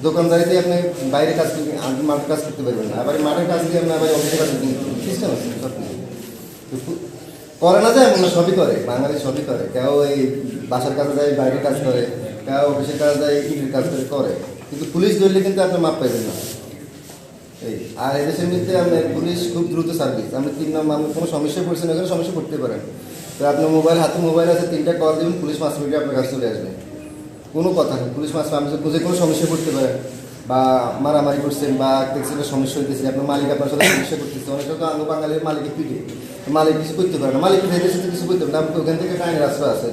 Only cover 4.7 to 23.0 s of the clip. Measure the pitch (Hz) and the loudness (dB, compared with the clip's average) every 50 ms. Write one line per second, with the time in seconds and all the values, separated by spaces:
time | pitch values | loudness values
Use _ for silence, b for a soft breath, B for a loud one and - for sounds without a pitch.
4.7 | 127 - - - - - - 190 175 - - 175 127 - - 120 120 - - 127 | -2 -2 -4 -4 -4 -4 -4 -4 -2 -2 -2 -2 -2 -2 -4 -6 -6 -6 -6 -8
5.7 | - - - - - - - - - - - - - - - - - - - - | -8 -8 -8 -8 -10 -10 -10 -12 -12 -14 -14 -14 -16 -16 -16 -18 -18 -18 -14 -10
6.7 | 131 127 - - - - - - - - - - - - - - - - 165 175 | -10 -10 -8 -8 -8 -8 -10 -14 -14 -16 -18 -18 -18 -18 -20 -20 -8 2 4 6
7.7 | 185 208 214 233 240 269 254 214 202 185 180 170 - 170 170 185 185 185 156 127 | 6 8 6 6 8 8 8 8 8 6 4 4 4 4 4 4 4 4 4 2
8.7 | - - - - 120 127 139 143 151 143 139 131 127 143 - - 123 117 117 98 | 2 0 0 -2 -2 0 0 0 0 -2 -2 -2 -4 -4 -4 -4 -4 -4 -4 -4
9.7 | - 127 127 139 143 143 143 143 139 139 131 127 - - 135 123 - - - - | -4 -2 0 2 4 4 4 2 2 2 2 0 0 -2 -6 -6 -8 -8 -6 -4
10.7 | 127 123 127 139 131 139 143 143 143 139 147 143 139 127 131 127 127 - - 143 | -2 -2 0 0 0 0 0 0 0 2 2 2 2 2 2 2 2 2 0 0
11.7 | 127 - - 131 123 120 117 - - - - 110 - - - 135 135 139 147 147 | 0 0 0 0 2 2 0 -2 -4 -8 -8 -8 -10 -10 -6 -2 0 2 2 2
12.7 | 143 139 135 143 151 143 151 147 143 139 147 147 147 143 135 - 156 139 139 131 | 2 0 -2 -2 -2 2 2 2 2 2 2 2 2 2 0 0 -2 -2 -2 -2
13.7 | 135 131 - - - 131 131 - 143 139 127 - - - - - - - - - | 0 0 0 0 -2 -2 -4 -2 -2 -2 0 -2 -2 -4 -8 -10 -12 -14 -14 -12
14.7 | 143 143 156 - - 170 190 214 185 - 190 190 190 190 185 196 185 190 185 160 | -10 -8 -8 -4 0 2 2 2 4 4 4 4 4 4 2 2 2 2 2 2
15.7 | 180 170 165 156 - - 147 120 113 117 107 104 - - - - - - - - | 2 2 2 0 0 0 -2 0 0 -2 -4 -4 -6 -8 -8 -10 -10 -12 -14 -16
16.7 | - - - - - - - - - - - - - - - - - - - 117 | -16 -16 -16 -18 -18 -20 -18 -18 -20 -20 -20 -20 -20 -20 -20 -20 -18 -12 -8 -8
17.7 | 104 95 - - - - 117 135 139 147 147 156 165 175 175 180 180 175 - 180 | -8 -8 -10 -12 -8 -6 -4 -2 0 0 0 -2 -2 -2 -2 0 0 0 0 2
18.7 | 190 180 175 175 165 160 156 - - - 165 170 175 175 175 - - 170 170 - | 2 2 4 4 2 2 2 0 0 -2 -2 -2 -2 -2 -2 -2 -2 -2 -2 0
19.7 | 147 165 160 165 165 - 147 127 120 110 104 - - 131 139 147 - 147 160 151 | 0 -2 -2 -2 0 0 0 0 -2 -4 -4 -4 -4 -4 -2 -4 -2 -4 -4 -2
20.7 | 156 160 156 151 147 151 156 156 156 160 170 165 165 151 147 147 147 180 180 170 | -2 0 0 0 0 0 0 -2 -2 -2 -2 -2 -2 -2 -2 -2 -2 -2 -2 -2
21.7 | 170 160 170 170 160 165 185 180 185 165 170 - 180 165 135 - 151 147 139 117 | -2 -2 0 0 0 0 0 0 0 -2 -2 -2 -2 -4 -4 -4 -6 -4 -4 -4
22.7 | 107 101 - - - - | -4 -6 -8 -10 -12 -14